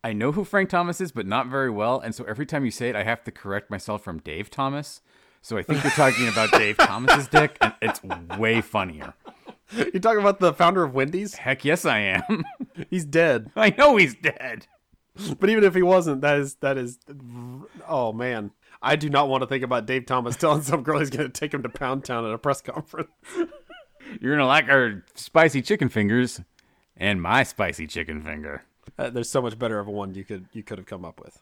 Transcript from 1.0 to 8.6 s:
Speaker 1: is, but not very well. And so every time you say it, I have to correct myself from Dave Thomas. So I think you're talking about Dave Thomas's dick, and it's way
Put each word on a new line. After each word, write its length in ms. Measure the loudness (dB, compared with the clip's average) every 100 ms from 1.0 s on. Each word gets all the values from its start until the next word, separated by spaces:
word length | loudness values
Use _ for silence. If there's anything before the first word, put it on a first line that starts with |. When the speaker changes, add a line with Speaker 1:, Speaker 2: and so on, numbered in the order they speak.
Speaker 1:
is, 120 | -6
but 140 | -6 -2
not 200 | -2 -2
very 240 | -2 -2
well. 300 | 0 0 -2
And 140 | -4
so 100 | -10
every 220 | -8 -8 -4
time 180 | -2
you 60 | -2
say 180 | -2 -4
it, 80 | -2
I 80 |
have 200 | -2 -4
to 60 | -6
correct 400 | -14 -8 -8 -6
myself 320 | -12 -8 -8
from 160 | -8 -12
Dave 320 | -10 -10 -10
Thomas. 520 | -4 -4 -4 -10 -16 _ _ _ _ -8
So 100 | -8
I 60 |
think 220 | -2 0
you're 80 | 0
talking 340 | 4 4 4 0
about 240 | 2 4
Dave 260 | 4 2 4
Thomas's 520 | 2 2 0 0 2
dick, 280 | 2 2 0
and 120 | -2 0
it's 220 | -6 -6 -8 -12 -10 -2
way 240 | 2 2